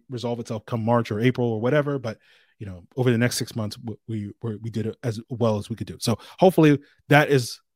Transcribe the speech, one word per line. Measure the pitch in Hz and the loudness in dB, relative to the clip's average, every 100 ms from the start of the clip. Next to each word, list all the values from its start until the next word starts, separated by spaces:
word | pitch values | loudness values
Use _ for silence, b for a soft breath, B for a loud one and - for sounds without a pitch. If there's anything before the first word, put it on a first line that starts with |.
| _ | _
resolve | 123 120 117 | -8 -6 -6
itself | 117 110 | -8 -10
come | - 120 | -6 -4
March | 110 120 113 | 2 0 0
or | 104 | 0
April | 127 123 120 | 2 2 -2
or | 110 | -2
whatever. | 120 151 147 143 | 0 0 0 -4
But, | 113 104 _ _ _ _ | -6 -10 _ _ _ _
you | 104 | -14
know, | 90 - 135 | -14 -12 0
over | 123 | 2
the | 113 | 2
next | 120 - | 2 -2
six | 117 | -6
months, | 117 104 - | -6 -6 -8
w-, | 117 101 - | -12 -12 -8
we, | 110 101 - | -8 -8 -10
we, | 117 104 | -10 -8
we | 113 | -8
did | 110 107 - | -6 -6 -6
as | 120 110 - | -6 -8 -10
well | 117 117 104 | -2 0 0
as | - | -4
we | 113 | -10
could | 101 | -10
do. | 85 | -6
So | - 107 b b | -4 -4 b b
hopefully | 185 175 156 143 b b - | 4 6 6 4 b b 2
that | 143 139 | 4 6
is | 139 117 - _ | 2 0 -10 _